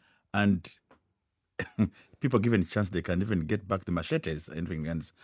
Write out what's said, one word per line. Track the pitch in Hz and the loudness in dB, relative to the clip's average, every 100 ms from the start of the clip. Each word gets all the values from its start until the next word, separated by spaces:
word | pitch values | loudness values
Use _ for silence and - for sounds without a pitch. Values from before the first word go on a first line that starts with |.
| _ _ _ | _ _ _
and | 101 101 92 - - _ - _ _ _ _ _ - - - | 2 4 2 -2 -18 _ -20 _ _ _ _ _ -10 -8 0
<laughs> | 104 - - - | 0 -2 -20 -4
people | 139 113 | 2 4
given | 117 107 | 4 4
a | |
chance, | 82 107 95 | 2 0 0
they | 92 | -2
can | 80 87 | 0 0
even | 101 95 | 2 0
get | 78 104 95 | 0 -4 -2
back | 95 | -4
the | - | 0
machetes | 85 80 160 87 76 - | -2 0 -2 -2 -6 -6
and | 78 87 | -8 -6
fingers | 82 78 82 - _ | -4 -4 -6 -8 _